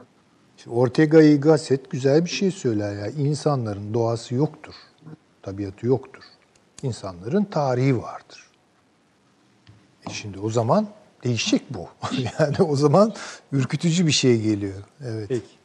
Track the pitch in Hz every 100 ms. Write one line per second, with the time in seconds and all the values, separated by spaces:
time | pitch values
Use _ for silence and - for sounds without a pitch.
0 | - _ _ _ _ _ - 120 127 -
1 | 156 160 151 147 147 151 - 135 - 135
2 | 135 151 175 - 196 - 127 104 104 101
3 | 104 147 139 143 151 139 110 98 104 117
4 | 113 117 - 123 151 - - - - _
5 | - 156 _ _ - 98 101 95 117 131
6 | - - - _ _ _ _ - 135 107
7 | 95 87 104 190 202 156 139 127 135 120
8 | - - - - - _ _ _ _ _
9 | _ _ _ _ _ _ _ - _ _
10 | - - 107 95 107 117 117 180 208 -
11 | _ _ 123 117 - 277 - 107 82 -
12 | - 135 123 - 147 - 165 139 147 165
13 | 220 - - - - 139 127 151 170 170
14 | 165 131 131 117 107 104 101 95 101 -
15 | 131 110 101 120 - _